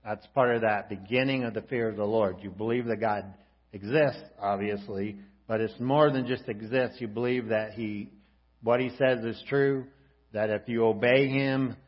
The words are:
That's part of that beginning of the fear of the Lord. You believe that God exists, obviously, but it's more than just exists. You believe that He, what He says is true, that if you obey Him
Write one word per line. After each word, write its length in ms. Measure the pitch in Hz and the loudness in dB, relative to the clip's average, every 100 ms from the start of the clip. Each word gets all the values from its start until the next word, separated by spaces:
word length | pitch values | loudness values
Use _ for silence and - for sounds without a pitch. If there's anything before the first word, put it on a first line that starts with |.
That's 220 | 107 107 - | -8 -8 -2
part 220 | - 123 117 | 2 4 4
of 60 | |
that 280 | 110 104 - | 2 0 -2
beginning 540 | 98 98 123 131 135 | -10 -2 0 2 0
of 100 | 120 | -2
the 80 | 107 | -6
fear 280 | - 123 113 | -4 -2 -2
of 60 | 101 | -2
the 100 | 104 | 0
Lord. 320 | 113 101 92 | 2 2 -2
You 80 | 98 | -12
believe 360 | 95 110 120 117 | -6 -2 -2 -2
that 120 | 104 | -2
God 280 | 110 104 98 95 _ _ _ | -2 -2 -6 -18 _ _ _
exists, 500 | 101 101 143 143 - - - | -14 -2 2 2 0 -16 -6
obviously, 760 | 98 101 104 101 - 98 104 101 - _ - | -4 -2 -2 -4 -6 -6 -6 -8 -18 _ -4
but 120 | 110 | -2
it's 180 | 110 - | -2 -4
more 280 | 123 143 151 | 0 4 4
than 180 | 131 120 | 4 -2
just 200 | 127 - | -4 -4
exists. 540 | 104 110 131 120 - | -8 -2 -2 -2 -4
You 80 | 117 | -8
believe 380 | 107 123 127 110 | -2 -2 -2 0
that 260 | 110 110 | -2 -2
He, 360 | 104 110 104 - - _ _ _ _ | -6 -6 -6 -10 -16 _ _ _ _
what 160 | 117 120 | 2 2
He 100 | 127 - | 2 2
says 280 | 131 123 113 | 2 2 -2
is 180 | 107 - | -8 -2
true, 360 | 139 139 135 131 _ _ _ _ | 2 2 0 -6 _ _ _ _
that 180 | 107 107 | -2 0
if 200 | 104 113 | -2 -2
you 160 | 117 113 | 2 2
obey 420 | 104 120 131 135 | 4 4 6 4
Him 480 | 135 139 135 131 113 | 2 0 0 -2 -4